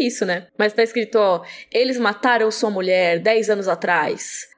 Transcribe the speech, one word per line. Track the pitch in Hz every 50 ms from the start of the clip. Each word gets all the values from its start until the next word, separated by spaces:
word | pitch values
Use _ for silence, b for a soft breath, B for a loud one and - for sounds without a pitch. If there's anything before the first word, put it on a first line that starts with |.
| 262
isso, | 240 240 - 208
né? | 185 175 175 - - _
Mas | - 208 208
tá | 208 233 226
escrito, | 226 - 240 214 214 -
ó, | 214 208 190 175 170 180 B B B B B
"Eles | - 226 262 262 254 240
mataram | 226 202 208 - - 247 240 226 220 220
sua | 214 - 233 214
mulher | 202 190 185 185 185 185 180 170 170 165
dez | 175 220 226 226 208 214
anos | 208 202 190
atrás. | 185 170 170 - 180 175 160 151 - - - - - - - - - _